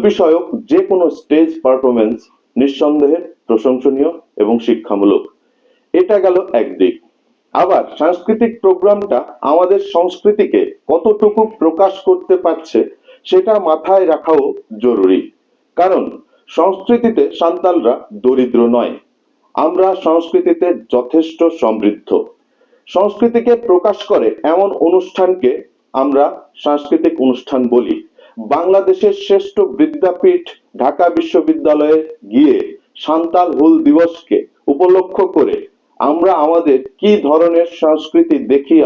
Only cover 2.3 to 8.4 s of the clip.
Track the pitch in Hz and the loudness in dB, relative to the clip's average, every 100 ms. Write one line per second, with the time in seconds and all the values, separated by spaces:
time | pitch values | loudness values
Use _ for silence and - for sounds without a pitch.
2.3 | _ _ 120 139 139 151 151 143 170 - | _ _ -2 -2 0 0 2 2 0 -6
3.3 | - - 113 131 127 139 135 156 - - | -12 -4 -2 0 0 0 0 -2 -4 -8
4.3 | - 104 117 - - - 101 101 92 - | -4 0 0 0 -4 -2 0 2 0 -2
5.3 | _ _ _ _ _ _ 170 185 208 185 | _ _ _ _ _ _ -2 2 2 2
6.3 | 180 190 120 104 - - - _ _ _ | 0 -2 -4 -4 -2 -2 -2 _ _ _
7.3 | _ _ 139 180 151 - - 156 180 - | _ _ -2 0 0 -2 -4 -4 -2 -4
8.3 | 226 | -2